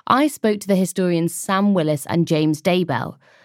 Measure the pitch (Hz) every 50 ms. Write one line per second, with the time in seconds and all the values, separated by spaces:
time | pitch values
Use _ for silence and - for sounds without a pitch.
0 | - - - 262 302 294 - - - 220 208 202 - 190 196 185 190 175 - -
1 | 185 180 175 165 165 165 - - - - 196 190 202 202 196 180 151 151 151 143
2 | - - - 170 170 - 165 151 156 156 151 147 - 190 175 185 175 156 131 117
3 | - - - - _ _ _ _ _